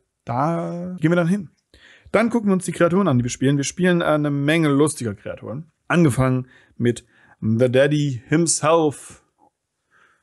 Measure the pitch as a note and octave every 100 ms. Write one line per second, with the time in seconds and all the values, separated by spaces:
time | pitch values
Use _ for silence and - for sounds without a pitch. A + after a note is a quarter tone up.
0 | _ _ - A#2+ D3+ E3+ E3+ E3+ F3+ F3+
1 | D#3 F3 E3+ G#3 D#3+ _ _ _ - _
2 | - G3 A3+ A#3+ G3+ F#3 F3+ - E3+ F3+
3 | F#3+ B2 A#2+ - C3+ C#3+ C3+ - F3+ F3
4 | D#3+ D3+ D3 C#3+ C#3+ E3 D3+ C#3 D3+ -
5 | A2+ G2 - - G2+ A2+ - _ - D#3
6 | D#3+ B2 C3 B2+ B2+ _ _ - A#2+ A#2
7 | _ _ _ - A2 A2+ B2+ B2+ D3 D3+
8 | D3 B2 - D3+ E3 - D3+ E3+ D#3 -
9 | - - _ _ _ _ _ _ _ _
10 | _ _